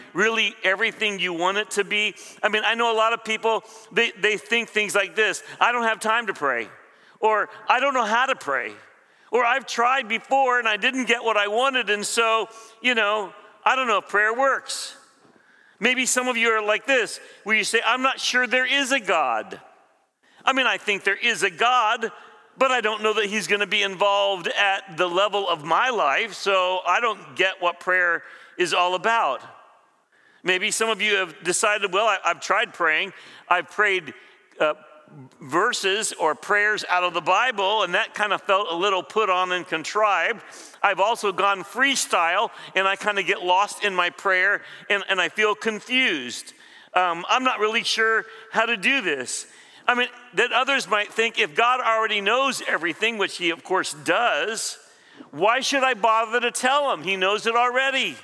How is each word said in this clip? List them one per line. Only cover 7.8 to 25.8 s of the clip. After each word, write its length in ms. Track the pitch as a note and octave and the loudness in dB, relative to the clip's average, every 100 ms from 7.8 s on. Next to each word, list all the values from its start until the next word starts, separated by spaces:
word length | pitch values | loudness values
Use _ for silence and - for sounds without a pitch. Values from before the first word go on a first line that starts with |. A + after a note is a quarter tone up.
| C4+ | 2
know 100 | C4 | 0
how 220 | G#3+ A3+ C4 | 0 2 0
to 100 | C4 | -2
pray," 380 | - C3+ A2 G#2+ - _ _ _ _ | -2 -4 -4 -10 -20 _ _ _ _
or, 140 | A3+ A#3+ | 0 2
"I've 200 | C4 - | 0 -2
tried 440 | - A#3+ C4+ A3 | 0 0 0 -2
before 500 | A3 - C4+ C4+ B3 | -6 0 2 2 2
and 80 | A3+ | 0
I 80 | G#3 | 0
didn't 300 | A#3 C4 A#3 | 0 -2 0
get 180 | A#3 | 0
what 140 | A3+ G#3 | 2 0
I 100 | G3+ | 0
wanted, 420 | G#3+ C4+ B3+ G#3 | 2 0 0 0
and 160 | G#3 G3+ | -2 -2
so, 440 | - A3+ A3 G3+ - - - | 0 2 2 -2 -8 -20 -6
you 140 | B3 A#3 | -2 0
know, 380 | G#3 G#3+ F#3+ - - - | 2 0 -4 -12 -20 -4
I 140 | - C4 | 0 2
don't 100 | B3+ | 2
know 120 | G3+ | 0
if 100 | - | 0
prayer 240 | G3 G#3+ | 0 2
works." 640 | A#3 C4+ A#3 - - - - - _ _ _ _ _ _ _ | 2 0 0 -4 -10 -10 -14 -20 _ _ _ _ _ _ _
Maybe 260 | G#3+ B3+ B3+ | 0 0 0
some 220 | B3+ B3+ | 0 0
of 80 | A#3 | 0
you 140 | A#3 | 0
are 120 | A3 | 2
like 240 | G#3 G#3+ - | 0 -2 2
this, 360 | C4+ G3 - - - F#3+ | 0 0 -6 -16 -14 -2
where 100 | A3 | 0
you 80 | |
say, 160 | G3 A3+ A3 | 2 0 2
"I'm 160 | B3+ | 2
not 180 | C4 A3 | 0 -2
sure 260 | - B3 B3+ | -2 0 2
there 200 | B3+ B3+ | 0 2
is 260 | C#4 C4+ | 0 0
a 80 | C4+ | -2
God. 600 | F#3 F3 C3+ A2 G#2 G2 - - _ _ _ _ _ _ | 0 0 2 0 -4 -12 -20 -20 _ _ _ _ _ _
I 80 | - | 0
mean, 160 | C4 B3 | 2 2
I 120 | F#3+ | 0
think 260 | - G3+ G3 | -2 -2 0
there 100 | G3 | 0
is 280 | A#3+ G#3+ | 0 0
a 60 | F#3+ | -2
God, 600 | E3 A#3 B3+ G#3+ A#3 A3 - - - - - | 2 2 4 2 0 -4 -10 -18 -20 -20 -2
but 140 | C4 | 0
I 80 | B3+ | 2
don't 240 | G#3+ G#3+ | 0 -2
know 80 | G#3+ | 0
that 140 | G#3+ G#3 | 0 0
he's 220 | G#3+ E3 | -2 -2
gonna 200 | G3+ G3+ | 0 0
be 160 | G#3 | 0
involved 640 | G3+ F#3 G3+ G3+ G3+ F#3+ E3+ | -2 0 2 2 2 -2 -4
at 480 | G#3 G3+ G3 - D#3 | 0 0 0 -4 -2
the 140 | F3+ | 0
level 400 | F3 G#3 G3+ G3 | 2 0 0 -2
of 160 | E3+ D3+ | -4 0
my 240 | E3 | 0